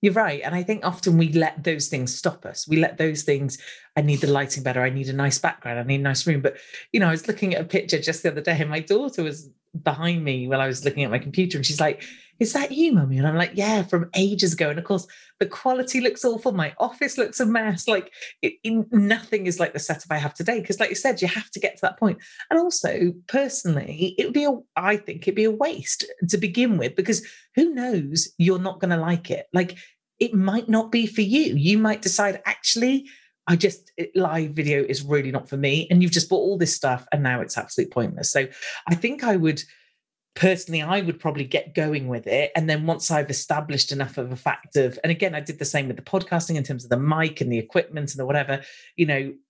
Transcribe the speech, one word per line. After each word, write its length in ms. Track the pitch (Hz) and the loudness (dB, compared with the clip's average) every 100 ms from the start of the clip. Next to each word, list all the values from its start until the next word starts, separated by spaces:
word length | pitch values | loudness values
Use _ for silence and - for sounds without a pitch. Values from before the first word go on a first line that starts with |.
You're 120 | 202 | 4
right. 280 | 196 214 143 | 4 0 -2
And 100 | 135 | -4
I 80 | 175 | -4
think 240 | 180 214 165 | -2 -2 -2
often 320 | 180 - 165 | -2 2 4
we 120 | 165 | 4
let 340 | 160 156 156 | 4 2 0
those 240 | 151 156 - | -4 -4 -4
things 260 | 143 127 | -4 -4
stop 320 | - 180 - - | -4 -4 -6 -14
us. 220 | - - | -12 0
We 100 | 156 | 2
let 200 | 160 - | 2 2
those 260 | 160 151 | -2 0
things, 340 | - 139 139 - - - - - | 0 0 0 -6 -16 -20 -6 0
"I 60 | |
need 180 | 147 143 | 2 2
the 80 | 147 | 2
lighting 340 | 139 139 - | 2 0 -4
better. 180 | 131 127 | -2 0
I 80 | 127 | 0
need 180 | 131 131 | -2 -4
a 60 | |
nice 260 | 135 139 139 | 0 0 2
background. 400 | 165 - 123 120 | -2 -4 -8 -6
I 40 | |
need 180 | 120 139 | -2 0
a 20 | |
nice 240 | 139 135 - | 2 0 2
room." 140 | 147 | 2
But, 160 | 135 - - - - | 2 -2 -16 -20 -2
you 80 | - | 2
know, 80 | 185 | 4
I 40 | |
was 180 | 160 - | 2 -2
looking 260 | 214 196 170 | -2 0 -2
at 60 | |
a 20 | |
picture 340 | 165 190 - 165 | 0 -2 0 -2
just 240 | - 160 | 0 -2
the 80 | 170 | -2
other 100 | 151 | -2
day 160 | 151 160 | -2 0
and 100 | 151 | 0
my 120 | 156 | -4
daughter 420 | 156 202 277 247 | 0 0 0 -4
was 260 | 160 147 151 _ _ 165 | -4 -6 -14 _ _ -4
behind 400 | 160 139 165 170 | -2 -2 -2 0
me 240 | 151 127 127 | -2 -2 0
while 120 | 135 | 0
I 60 | 135 | 0
was 160 | 127 | 0
looking 200 | 143 139 135 | -2 -2 -2
at 60 | |
my 80 | 120 | -2
computer 380 | 139 135 180 156 | -2 0 0 0
and 80 | 135 | -2
she's 140 | 151 | 0
like, 240 | 151 139 - - - _ | 0 0 -10 -20 -20 _
"Is 140 | 226 | 0
that 180 | 285 285 | 0 -2
you, 220 | 269 330 | 0 4
Mummy?" 240 | 226 135 131 | 4 4 2
And 100 | 143 | 2
I'm 80 | 160 | 2
like, 160 | 175 196 | -2 0
"Yeah, 280 | 202 214 | 0 0
from 260 | 185 175 170 - | 0 -2 -2 0
ages 380 | 196 202 196 | 0 2 0
ago." 160 | 165 156 | 2 -2
And 100 | 147 | -2
of 60 | 170 | -2
course, 220 | 196 175 - - _ | -2 -4 -20 -20 _
the 60 | 196 | -4
quality 540 | - 262 254 254 262 | -2 0 0 0 0
looks 220 | 240 - 254 | 0 0 -2
awful. 260 | 226 254 | 0 -2
My 220 | 196 156 - | 0 -2 -2
office 380 | 240 - 277 - | -4 -2 -6 -2
looks 220 | 214 - | -4 0
a 60 | 240 | 2
mess. 420 | 226 220 175 - | 2 0 -2 0
Like, 240 | 208 180 - - - | 0 -2 -14 -18 -4
it, 120 | - - | -4 -4
it, 280 | 220 226 220 | -2 0 4
nothing 540 | 233 202 220 - 214 185 | 4 4 2 0 -2 -2
is 140 | 175 | 0
like 140 | 170 | -2
the 60 | - | -2
setup 320 | - 156 - | -6 -6 -4
I 60 | 151 | -4
have 160 | 143 | -4
today. 280 | - 175 233 | -4 -2 -2
'Cause 180 | - 196 | -2 -2
like 100 | 226 | -2
you 60 | 196 | 0
said, 260 | 277 247 | 0 2
you 60 | 175 | 0
have 220 | 214 214 | -2 -8
to 80 | - | -4
get 160 | - - | -4 -2
to 40 | |
that 160 | - - | -4 2
point. 200 | 220 180 - - - | 0 0 -8 -20 0
And 100 | 330 | 2
also, 540 | 359 339 - - 180 175 - | 2 0 -2 2 0 0 -2
personally, 880 | 262 277 262 175 151 - 151 185 185 | 0 0 -2 0 -2 -2 -4 -4 0
it 80 | - | 0
would 80 | |
be 120 | 269 294 | 2 2
a, 80 | 254 - - | 0 -4 -4
I 220 | 185 208 | 0 0
think 260 | 208 160 | -2 -6
it'd 120 | - 196 | -4 2
be 80 | |
a 80 | 220 | 2
waste 540 | 214 285 359 - - - - 175 | 2 -2 -2 -6 -6 -6 -4 0
to 80 | 190 | 0
begin 400 | 185 175 247 190 | 0 0 2 2
with, 180 | 123 - | 0 -2
because 300 | 190 208 - - _ - | 0 -2 -4 -20 _ 2
who 180 | 330 | 2
knows, 560 | 277 247 208 139 156 - _ | 2 -2 -2 -2 -2 -4 _
you're 220 | 175 185 | 2 4
not 200 | 185 185 | 0 -4
gonna 180 | 180 170 | 0 0
like 320 | 165 170 - | 2 -2 -2
it. 180 | 170 - | -8 -2
Like, 240 | - 185 - - _ _ _ | 0 0 -4 -20 _ _ _
it 140 | 240 | 0
might 360 | 226 190 214 226 | 2 2 0 2
not 220 | 220 220 | 2 2
be 140 | 233 220 | 0 0
for 160 | 220 | 0
you. 340 | 202 254 311 139 | 2 2 2 2
You 220 | 151 208 | 4 4
might 240 | 220 214 | 4 0
decide, 400 | - - 202 196 - | -2 0 0 0 -6
Actually, 600 | - - 233 247 269 277 - _ _ - | -4 -2 0 2 2 -2 -20 _ _ 0
I 80 | 170 | 2
just, 360 | 196 - _ - | 2 -2 _ -10
it, 160 | 170 185 | -4 0
live 360 | 180 160 156 | 0 0 -2
video 320 | 151 147 143 | -2 0 2
is 200 | 139 135 | 0 -2
really 280 | 139 147 135 | 0 0 0
not 160 | 131 - | -4 -4
for 100 | 139 | -2
me. 300 | 139 147 165 | 0 0 4
And 120 | 175 | 6
you've 80 | 180 | 6
just 180 | 170 - | 2 2
bought 100 | 185 | 2
all 160 | 143 196 | 2 2
this 180 | 165 - | 0 2
stuff 320 | 139 127 - | 0 0 -2
and 120 | 147 | 0
now 160 | 135 123 | 0 0
it's 160 | - - | -2 -6
absolutely 340 | - - - | -6 -2 -2
pointless. 380 | - 113 - - | 0 -2 -2 -2
So 160 | - 131 - - - - | 0 -2 -6 -12 -10 -2
I 80 | 170 | 0
think 280 | 240 285 | 0 -4
I 140 | 247 196 | 0 2
would, 260 | 160 147 - - _ _ _ _ _ - | 2 0 -6 -18 _ _ _ _ _ 2
personally, 460 | 185 180 180 165 | 4 4 -2 -4
I 200 | 151 190 | 0 0
would 180 | 175 165 | 0 -2
probably 260 | 160 143 135 | -4 -4 -2
get 280 | 151 - | -2 -2
going 340 | - 156 151 131 | -2 -2 -2 -4
with 200 | 120 113 | -6 -2
it. 240 | 117 147 170 | 0 0 -2
And 140 | 160 | 0
then 160 | 151 156 | 0 0
once 240 | 160 - | -2 0
I've 200 | 156 143 | 0 0
established 640 | 139 - 151 151 139 - | -6 -2 -4 -2 -2 -2
enough 260 | 139 135 - | -2 -6 -6
of 140 | 123 | -8
a 40 | 127 | -4
fact 400 | - 123 - 147 | -4 -4 -2 2
of, 240 | 127 123 | 2 2
and 80 | 160 | -2
again, 220 | 165 196 | 0 0
I 60 | 156 | -2
did 200 | 147 151 | -8 -8
the 60 | 135 | -4
same 220 | 151 135 | -2 -4
with 80 | 120 | -6
the 80 | |
podcasting 520 | - 190 185 170 165 160 | -2 -4 0 -2 0 -2
in 80 | |
terms 200 | 135 131 | -2 -6
of 60 | 120 | -2
the 100 | 120 | 0
mic 420 | 143 156 160 156 | 2 2 0 -2
and 100 | 123 | -2
the 60 | 117 | -2
equipment 540 | 110 185 170 151 143 | 0 0 0 -4 -8
and 80 | 139 | -6
the 60 | 131 | -2
whatever, 360 | 147 135 139 139 - - - | 0 0 -4 -6 -20 -20 0
you 80 | 160 | 2
know 280 | 139 139 135 _ | 2 -2 -10 _